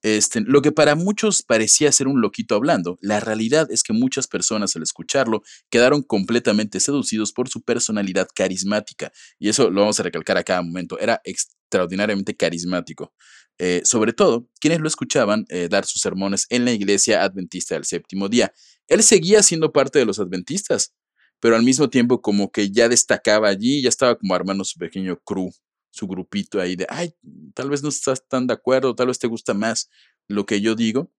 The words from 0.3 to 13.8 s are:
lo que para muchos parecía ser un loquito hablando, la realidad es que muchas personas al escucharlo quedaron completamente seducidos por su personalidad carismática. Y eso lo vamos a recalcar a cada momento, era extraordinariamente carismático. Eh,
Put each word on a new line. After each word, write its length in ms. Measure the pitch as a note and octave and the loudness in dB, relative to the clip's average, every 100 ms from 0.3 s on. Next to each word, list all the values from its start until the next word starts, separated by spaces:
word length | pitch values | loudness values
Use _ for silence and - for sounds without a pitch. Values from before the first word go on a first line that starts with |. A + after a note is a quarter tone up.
| A#2+ | -2
lo 200 | G#2+ C#3+ | 2 4
que 120 | C#3+ | 4
para 220 | D3 D3 D3+ | 4 4 4
muchos 480 | F#3 G#3 A3 F#3+ | 0 0 0 -2
parecía 460 | - A2+ A2 - D3 | 0 0 2 4 4
ser 160 | - C3+ | 2 2
un 100 | C#3 | 2
loquito 360 | G#2+ - - G#2+ | 0 -2 -2 0
hablando, 440 | C#3+ D#3 E2+ F2+ | 2 0 -2 -6
la 220 | G2 G#2 | -2 -2
realidad 500 | A2 A2 A2+ D3 D#3+ | -2 -4 0 0 0
es 120 | A2+ | -4
que 100 | - | -2
muchas 340 | A2 C3 C3+ B2+ | 0 0 -2 -6
personas 480 | - - A2 G2 E2 | -4 -4 -2 -4 -4
al 80 | |
escucharlo 600 | D2+ - E2+ C#3 A#2+ G#2+ - - _ | -8 -10 -4 -2 0 -2 -4 -20 _
quedaron 340 | A#2+ B2 D3 | 4 6 4
completamente 800 | C3+ G#2 F#2+ A#2 A#2+ G#2 G#2+ G#2+ | 2 -2 0 0 2 0 -2 -4
seducidos 500 | - C#3+ A#2 A2 G#2+ | -2 -2 -2 -2 -4
por 160 | - B2+ | -4 -6
su 160 | A#2 | -6
personalidad 640 | - A#2 - G#2+ G2 F#2 F#2 - | -4 -2 -2 -2 -2 -2 -4 -2
carismática. 800 | F#2+ F#2 F#2+ G#2 G#2+ - - _ - _ | -2 -2 -2 -2 -4 -14 -14 _ -20 _
Y 80 | G2+ | -2
eso 240 | G#2+ A2+ | 2 2
lo 80 | F#2+ | 4
vamos 200 | G#2 G2+ | 2 2
a 20 | |
recalcar 340 | F2+ E2 - F#2+ | -4 -6 -2 -2
a 60 | |
cada 180 | - F2+ | 0 -2
momento, 380 | F2 F2+ F2 - | -2 -8 -8 -4
era 220 | G#2+ A2+ | -2 -2
extraordinariamente 1120 | - F#2 - _ _ G2 F2+ F#2+ G#2 G2+ G2 - | -4 -8 -10 _ _ -2 0 -2 -2 -2 -4 -2
carismático. 800 | F2 E2+ F2+ F2+ E2 D#2 - _ _ - _ _ | -2 -2 -4 -4 -6 -16 -18 _ _ -20 _ _
Eh, 220 | F2+ F2+ | -2 0